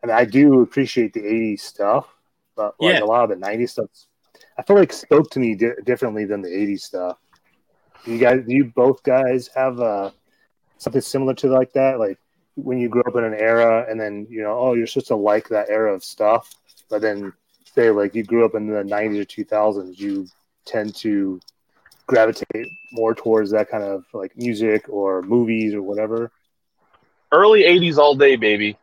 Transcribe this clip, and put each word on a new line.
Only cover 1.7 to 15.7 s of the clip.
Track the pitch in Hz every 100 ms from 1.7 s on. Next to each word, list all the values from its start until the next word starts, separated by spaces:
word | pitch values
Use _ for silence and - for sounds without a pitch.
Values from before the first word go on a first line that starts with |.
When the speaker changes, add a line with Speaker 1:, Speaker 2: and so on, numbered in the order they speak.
| - 101 123 - _ _ _ _ -
Speaker 1:
but, | 104 -
like, | 160 170
Speaker 2:
Yeah. |
Speaker 1:
a | 107
lot | 117
of | 113
the | 92
nineties | 95 110 120
stuff, | - 107 _ _ _ _ _ _ -
I |
feel | - 202
like | 175
spoke | - - 147 156
to | -
me | 120
di-, | 104 117 120
differently | 104 123 123 107
than | 104 101
the | 92
eighties | 92 101 98
stuff. | - 92 90 - _ _ _ _ _ _ _ _
Do | -
you | 117
guys, | 120 127 117
do |
you | 127
both | 131 120 127 131
guys | - 131 131 127 120
have, | - 131 123
uh, | 117 101 98 _ _ _ _ _ _ _
something | - 131
similar | - 139 131
to | 127 139
like | 131 127
that? | 139 135 131
Like, | 107 95 _ _ _
when | - 131 127
you | 120
grew | 117 123
up | 120
in |
an | 113
era | 107 110 117 117 113 117
and | 110
then, | 107 104 110
you | 117
know, | 104 117
oh, | 127
you're | 120 113
supposed | - -
to | 113
like | 101 107 -
that | 107 104